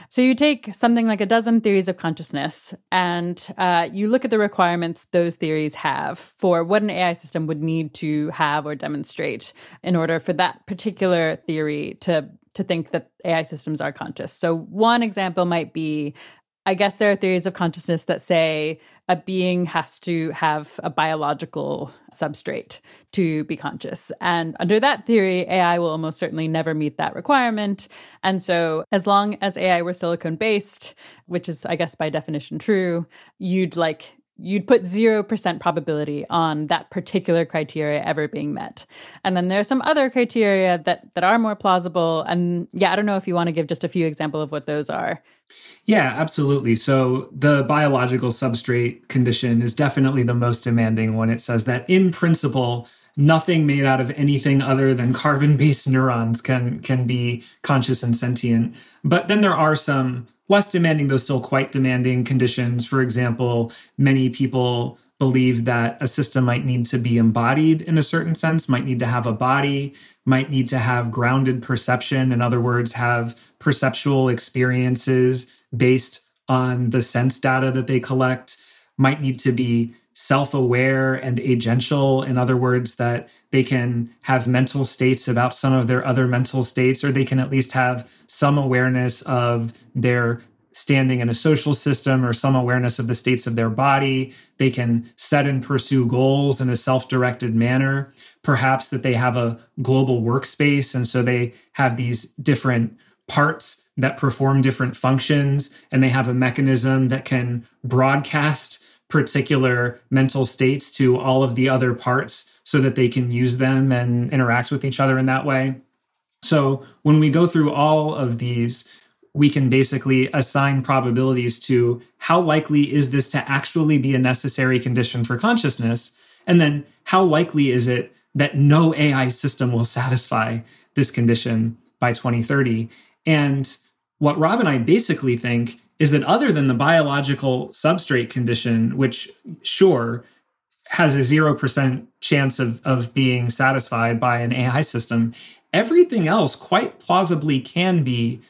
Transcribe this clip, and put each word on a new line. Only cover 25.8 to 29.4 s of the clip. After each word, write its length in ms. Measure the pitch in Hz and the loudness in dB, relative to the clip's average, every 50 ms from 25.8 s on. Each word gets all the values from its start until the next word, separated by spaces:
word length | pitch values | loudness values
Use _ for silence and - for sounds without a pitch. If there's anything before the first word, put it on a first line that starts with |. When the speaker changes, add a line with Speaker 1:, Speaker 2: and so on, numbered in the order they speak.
| 170 160 | 0 -2
Speaker 1:
almost 300 | 156 160 160 156 156 - | -4 -4 -6 -6 -6 -6
certainly 280 | 180 156 - 156 160 | -6 -6 -4 -4 -4
never 280 | 160 160 160 156 160 160 | -2 -2 -2 -2 -2 -2
meet 240 | 156 151 147 - - | -2 -2 -4 -4 -4
that 180 | 156 - - | -6 -6 -6
requirement. 720 | - - - 285 262 247 233 220 214 208 202 202 - - - - - - - - _ - | -4 -2 0 2 2 2 0 -2 -2 -4 -4 -4 -6 -8 -14 -18 -20 -20 -20 -12 _ -2
And 180 | 190 190 185 | -2 -2 -2
so 440 | 180 - 175 170 170 160 156 160 - - - | -2 0 0 0 0 0 -2 -4 -2 -2 -2
as 140 | 190 175 | 0 2
long 300 | 202 202 202 208 208 202 - | 2 2 2 2 0 -2 -4